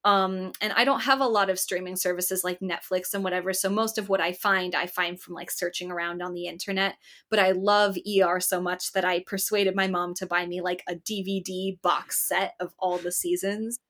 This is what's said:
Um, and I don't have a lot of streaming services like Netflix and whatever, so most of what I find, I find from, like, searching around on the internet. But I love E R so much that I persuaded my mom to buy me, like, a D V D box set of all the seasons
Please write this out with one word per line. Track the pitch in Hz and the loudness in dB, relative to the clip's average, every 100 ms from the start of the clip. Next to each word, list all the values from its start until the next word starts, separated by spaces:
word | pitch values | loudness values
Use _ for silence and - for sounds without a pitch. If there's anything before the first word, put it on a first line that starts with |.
Um, | 202 196 190 185 185 - | 6 4 2 -2 -6 -4
and | 214 | -2
I | - | 2
don't | 254 269 | 2 2
have | 233 269 | 2 4
a | 262 | 4
lot | 214 190 | 4 4
of | 185 | 0
streaming | - 180 180 | -2 -4 -4
services | 180 180 180 185 190 | -2 0 0 -2 -2
like | 180 180 | -2 -4
Netflix | 190 170 - 185 185 | -4 -6 -2 -2 -2
and | 202 | -2
whatever, | 190 180 180 | 0 0 -2
so | 190 190 | -2 0
most | 202 220 220 | 2 0 -2
of | 196 | 0
what | 190 | 0
I | 170 | 0
find, | 180 208 190 180 | 0 2 2 2
I | 156 180 | -2 -2
find | - 175 180 | -2 -2 -4
from, | - | -12
like, | 170 175 | -12 -8
searching | - 175 - 180 | -4 -4 -4 -6
around | 175 170 175 | -6 -4 -6
on | 180 | -6
the | 175 175 | -6 -8
internet. | 165 - 190 196 - - - _ | -8 -4 0 -2 -4 -20 -20 _
But | 214 | 2
I | 190 | 4
love | 185 196 208 208 190 202 | 4 4 6 4 2 0
E | 196 | 4
R | 180 180 | 4 4
so | - 180 | 0 0
much | 180 180 - | 0 -2 -2
that | 190 | 0
I | 180 180 180 | 0 0 -2
persuaded | 190 - 208 190 190 | -4 0 2 2 2
my | 190 | 0
mom | 180 175 | 0 -2
to | 175 180 | -4 -2
buy | 175 175 | -2 0
me, | 180 | -4
like, | 180 180 - | -2 -4 -6
a | |
D | 175 - 208 | -8 -4 -4
V | 190 196 | -2 -2
D | 190 185 190 185 | -4 -4 -4 0
box | 175 143 - - | 2 2 -2 -6
set | - 180 190 - | 0 0 -2 -4
of | 175 _ | -8 _
all | 185 180 | -2 -2
the | 175 | -2
seasons | - 175 180 196 208 220 240 | -4 -2 0 0 -2 -6 -8